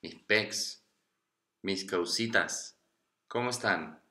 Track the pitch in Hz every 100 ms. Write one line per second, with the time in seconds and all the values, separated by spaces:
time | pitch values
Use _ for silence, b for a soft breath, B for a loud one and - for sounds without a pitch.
0 | 85 - _ 107 107 - - - _ _
1 | _ _ _ _ _ _ 98 95 95 92
2 | 87 - 117 101 78 - - _ _ _
3 | _ _ _ 117 123 120 107 87 78 78
4 | _